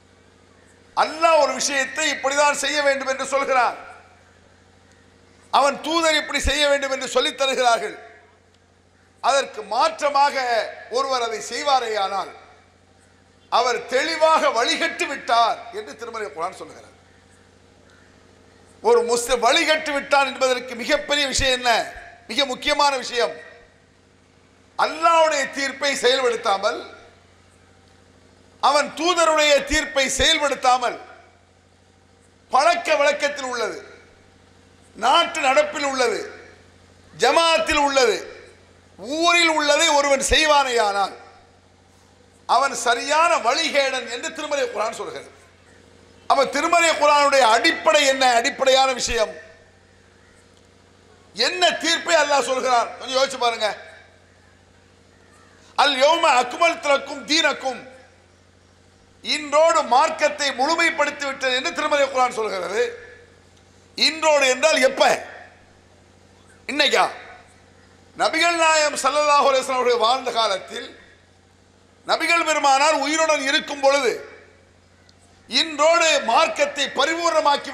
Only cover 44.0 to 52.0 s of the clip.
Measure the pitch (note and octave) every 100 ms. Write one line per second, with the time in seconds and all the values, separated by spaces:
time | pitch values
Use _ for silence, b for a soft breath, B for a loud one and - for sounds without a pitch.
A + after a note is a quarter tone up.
44 | A#3 B3 D#4 - D4+ C#4+ A#3+ - A3 A3
45 | F3 C3+ - - - _ _ - - -
46 | - - - C#4 C4 C#4 E4 E4+ E4 -
47 | D4 D4 C#4+ C#4 A#3 A#3+ E4 - E4 D4+
48 | C#4 C4+ B3+ A#3 C4 - C4+ B3+ C4+ B3
49 | - A#3 G#3 - - - _ _ _ _
50 | _ _ _ _ _ _ _ _ _ _
51 | _ _ _ G3 C4+ F4+ F4+ - D#4+ E4